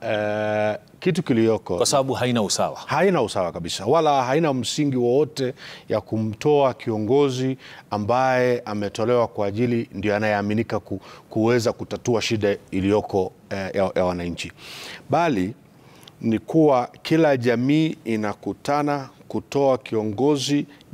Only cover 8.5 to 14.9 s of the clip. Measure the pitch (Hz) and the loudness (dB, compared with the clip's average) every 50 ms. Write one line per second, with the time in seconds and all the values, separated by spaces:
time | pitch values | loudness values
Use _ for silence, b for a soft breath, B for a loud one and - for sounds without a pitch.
8.5 | 123 120 - 107 104 104 104 98 - - 113 113 123 120 117 110 - - 104 101 | 2 0 -2 -6 -6 -4 -4 -4 -4 -2 0 2 2 2 2 0 -2 -2 -4 -2
9.5 | 101 107 120 120 120 117 117 - - 95 104 107 101 104 107 107 104 101 101 101 | -2 -2 -2 0 0 -2 -4 -6 -8 -4 -2 0 0 0 2 0 0 0 0 0
10.5 | 107 110 113 - - 104 - - 101 95 B B B B B B - 117 107 113 | 0 -2 -2 -2 -4 -6 -6 -6 -10 -10 B B B B B B -2 0 2 4
11.5 | 120 123 113 120 104 - 110 - - 101 - - 123 107 - - 117 107 104 101 | 4 4 2 0 -2 -2 -6 -10 -8 -6 -2 0 0 0 0 0 -2 0 2 0
12.5 | 101 - - - - 95 92 98 101 107 98 - - 98 92 - - - - - | 0 0 -4 -6 -4 -2 0 2 2 2 2 0 0 0 0 -2 -6 -14 -12 -10
13.5 | 104 98 95 92 - 98 95 92 - - 92 90 90 90 87 87 85 - - 85 | -8 -6 -6 -4 -2 0 0 0 0 0 0 0 0 -4 -6 -6 -8 -8 -10 -12
14.5 | - B B B B B B B | -12 B B B B B B B